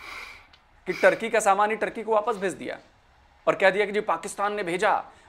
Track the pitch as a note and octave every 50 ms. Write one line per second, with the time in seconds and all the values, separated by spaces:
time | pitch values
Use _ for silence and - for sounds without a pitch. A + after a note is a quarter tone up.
0 | - - - - - - - - - _ _ _ _ _ _ _ _ F#3 F3 -
1 | A3+ F#3 E3+ F3+ A3+ A3+ A3+ G#3+ G#3 G3+ F#3+ G3+ G#3 G#3 A3 G#3+ G#3+ F3+ - A#3
2 | G#3 A3 A3 G#3 G#3 A#3+ A3+ F#3+ G3 F#3 C#3+ - B2 - - - - _ _ _
3 | _ _ _ _ _ _ _ _ _ E3 D#3 - G3 F#3+ F3+ G#3 G#3 F#3+ G3 G#3
4 | - - E3+ D#3+ - - - - G3+ G#3 G#3 G#3 G3 E3+ E3+ F3+ G#3+ G3 D#3+ G#2
5 | - - - - -